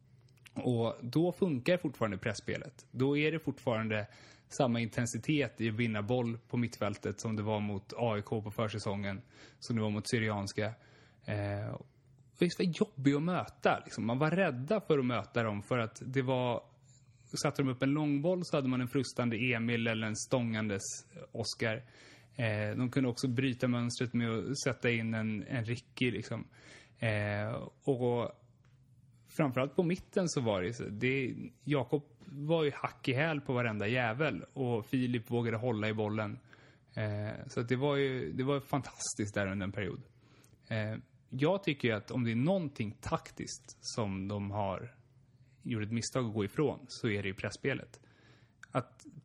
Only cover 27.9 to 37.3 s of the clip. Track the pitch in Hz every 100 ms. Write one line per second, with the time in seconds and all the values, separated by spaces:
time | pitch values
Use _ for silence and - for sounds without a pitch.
27.9 | 123 123 120 113 - - _ - - -
28.9 | - - - - - 147 123 143 - 170
29.9 | 185 - 208 175 147 117 98 90 120 -
30.9 | 104 127 135 127 110 123 - 139 143 123
31.9 | 147 - - - 143 147 165 147 - 131
32.9 | - - 127 165 151 - 123 120 107 104
33.9 | 127 120 120 151 95 - 139 123 113 -
34.9 | 135 123 123 - 120 117 110 123 107 107
35.9 | 107 107 110 104 120 - - - - _
36.9 | 110 107 104 104